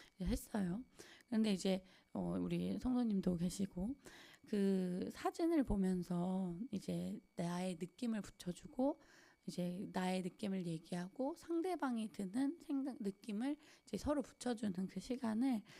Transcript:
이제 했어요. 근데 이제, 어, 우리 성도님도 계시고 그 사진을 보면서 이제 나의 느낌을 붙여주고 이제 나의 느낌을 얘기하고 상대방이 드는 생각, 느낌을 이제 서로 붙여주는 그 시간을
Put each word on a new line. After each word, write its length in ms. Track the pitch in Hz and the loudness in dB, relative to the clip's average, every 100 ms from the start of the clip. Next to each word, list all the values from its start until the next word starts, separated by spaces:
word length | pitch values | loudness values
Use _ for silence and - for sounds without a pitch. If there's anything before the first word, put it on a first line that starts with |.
| - - | -14 -4
이제 100 | 180 | -2
했어요. 580 | 170 - 208 180 202 - - - - - | -2 -2 0 0 -2 -6 -16 -20 -20 0
근데 240 | 220 220 | 2 4
이제, 300 | 185 196 185 - - _ | 4 4 2 -2 -20 _
어, 240 | 196 175 180 | -4 0 0
우리 380 | 175 175 180 202 | 2 2 0 0
성도님도 580 | 254 247 233 196 185 175 | 2 2 4 4 4 2
계시고 580 | 175 - 196 180 202 285 - - - - - | 2 0 -2 -2 -4 -4 -12 -18 -20 -20 -2
그 640 | 208 196 190 180 180 190 | 2 4 4 2 -2 -4
사진을 520 | - 359 359 330 320 | -2 -2 0 4 4
보면서 920 | 233 208 190 185 175 175 180 185 180 170 277 | 4 4 4 2 0 0 2 2 0 -4 -4
이제 480 | 190 - 175 180 208 - - | -4 -2 -2 -2 -6 -8 -4
나의 420 | 170 175 185 165 | -2 -2 -2 -4
느낌을 420 | 180 - 240 220 | -6 -4 -2 -2
붙여주고 800 | - - 180 175 - - 277 320 - - - _ - | -4 -8 -8 -6 -6 0 0 0 -8 -20 -20 _ -8
이제 400 | 175 175 180 170 | -2 -2 -2 -4
나의 300 | 185 185 185 | -2 0 0
느낌을 420 | 180 - 202 190 170 | -2 -4 -2 -2 -2
얘기하고 720 | 160 - 175 180 - 262 339 | -4 -4 -4 -4 -4 -4 -4
상대방이 760 | - 339 359 339 269 226 214 | -2 0 0 0 0 0 -2
드는 460 | - 190 233 277 339 - | -4 -2 0 0 -2 -2
생각, 300 | 277 269 - | -2 -2 -2
느낌을 560 | 202 - - 208 269 294 - - - | -4 -4 -4 -2 -2 -4 -8 -20 -6
이제 120 | 196 | -2
서로 240 | 277 294 | 2 2
붙여주는 520 | - - 247 226 208 175 185 | 0 -2 -2 0 0 0 -2
그 120 | 185 | -4
시간을 640 | - 247 226 220 269 226 - | -4 -2 0 4 4 2 -2